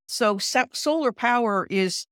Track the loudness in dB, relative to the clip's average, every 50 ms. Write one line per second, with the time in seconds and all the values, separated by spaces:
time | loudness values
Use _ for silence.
0 | _ -10 -4 0 2 2 2 0 -4 -2 0 0 0 -2 -4 -4 -2 0 0 2
1 | 0 -2 -2 0 0 0 2 2 0 0 0 -2 -2 0 0 0 0 0 -2 -6
2 | -10 _